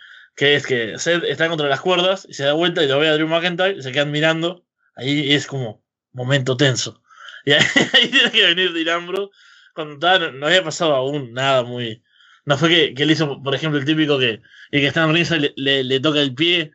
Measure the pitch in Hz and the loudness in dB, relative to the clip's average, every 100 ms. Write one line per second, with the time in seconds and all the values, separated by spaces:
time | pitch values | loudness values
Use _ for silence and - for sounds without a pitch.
0 | - - - - 143 143 - 127 110 82 | -20 -20 -20 0 2 2 0 -2 -2 -4
1 | 165 175 127 131 165 165 143 135 185 180 | -2 -2 -2 -2 -2 -2 -2 0 0 2
2 | 185 190 - - 139 151 180 170 143 135 | 2 -2 -6 -4 0 2 2 2 2 2
3 | 156 151 160 165 175 175 185 196 131 135 | 2 2 0 0 -2 0 -2 -2 -4 -2
4 | 147 147 160 160 170 185 _ _ _ - | -2 0 0 0 -4 -6 _ _ _ -10
5 | 131 147 139 147 - 139 117 104 _ _ | -4 -2 2 0 0 -6 -8 -10 _ _
6 | _ 123 123 139 127 127 139 113 - - | _ -10 -2 0 0 2 2 0 -6 -12
7 | _ - - - 139 147 - 277 - 262 | _ -20 -20 -8 0 2 4 2 2 2
8 | 240 262 233 220 185 170 185 165 160 175 | 2 2 2 4 4 2 0 -2 -2 -2
9 | 175 190 202 _ - - _ - 151 143 | -4 -8 -8 _ -20 -20 _ -12 -12 -2
10 | 170 185 160 131 147 185 160 - 165 135 | 2 4 2 -4 0 2 0 -2 0 2
11 | 135 147 123 123 135 135 123 123 117 107 | 0 -4 -6 -4 0 2 0 -6 -8 -10
12 | _ _ _ _ - 135 165 170 139 123 | _ _ _ _ -4 0 2 4 2 0
13 | 151 160 147 131 131 135 156 147 135 156 | 0 0 0 -4 -4 -4 -2 -2 0 0
14 | 147 139 123 104 - - - 143 139 165 | 2 2 0 -2 -12 -20 -4 -2 0 2
15 | 160 165 156 165 147 - 135 135 127 135 | 2 2 2 0 -2 -2 -2 0 0 0
16 | 151 147 139 127 170 175 156 | 0 0 -2 0 0 0 -4